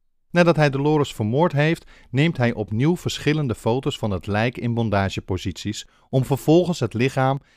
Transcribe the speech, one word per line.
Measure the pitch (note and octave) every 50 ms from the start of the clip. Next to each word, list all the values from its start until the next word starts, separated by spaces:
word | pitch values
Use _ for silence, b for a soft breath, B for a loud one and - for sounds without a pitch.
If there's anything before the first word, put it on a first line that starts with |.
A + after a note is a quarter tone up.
| _ _ _ _ _ _
Nadat | - F3 F3 E3+ E3
hij | D3+ D3+ D3
Dolores | C#3 C3+ C#3+ D3+ D#3 D3+ C#3 -
vermoord | - - A2 G#2 A#2+ C#3+ E3+ F3+
heeft, | C#3 C#3 D3 D#3+ E3 - - b b b b b
neemt | b C3 D3+ E3+ -
hij | - B2 A#2
opnieuw | - - G#2 - G#2+ A2 C3+ D#3+ F3+
verschillende | - - C3 - - - C#3+ D3+ D#3 D3 B2 G#2
foto's | - - A#2 A#2+ C3 - D3 - -
van | - G#2+
het | G2 F2 -
lijk | G2+ G2+ G#2+ A2+ B2+ - -
in | - A#2 A#2
bondageposities, | A#2 A#2 G#2+ G2 G2 G2 F#2+ - A2+ - - F#2+ F#2 - G2+ F2 - - G#2 G#2+ - - b b b b b
om | b C3+ B2+
vervolgens | - C#3+ B2 - D3+ D#3 F3 F3+ E3+ E3+ -
het | B2+ G#2+ -
lichaam | A2 B2 C3+ - C#3 C3 C3 C#3 C#3 b b b